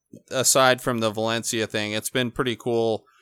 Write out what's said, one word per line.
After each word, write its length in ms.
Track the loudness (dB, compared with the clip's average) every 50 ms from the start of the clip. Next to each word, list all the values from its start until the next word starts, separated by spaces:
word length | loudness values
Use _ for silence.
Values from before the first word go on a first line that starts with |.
| _ _ -20 -20 _ -6
aside 500 | -4 -2 0 2 4 6 6 4 4 2
from 180 | 0 -2 -2 0
the 120 | 0 0
Valencia 560 | 0 0 -2 0 -2 -2 -4 -2 -2 -2 -2
thing, 240 | -2 -2 -4 -4 -2
it's 180 | -4 -4 -4 -4
been 220 | -2 -2 -2 -2
pretty 240 | -2 -4 -4 -4 -4
cool, 500 | -4 -2 -2 0 2 2 0 0 -2 -6 _ _ _